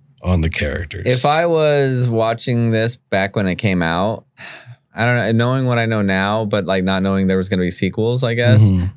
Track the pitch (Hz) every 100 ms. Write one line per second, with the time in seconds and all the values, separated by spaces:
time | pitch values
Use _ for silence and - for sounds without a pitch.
0 | _ _ 87 90 80 - 73 64 - -
1 | 123 127 147 156 170 160 151 143 135 127
2 | 123 113 110 117 - 117 117 110 113 -
3 | _ 98 98 110 95 87 104 92 82 85
4 | 104 107 - - - - - - _ -
5 | 117 120 104 117 120 131 127 120 113 110
6 | 98 95 98 110 107 107 90 95 92 95
7 | 98 98 95 95 95 95 90 - 95 113
8 | 113 127 123 117 120 107 107 92 92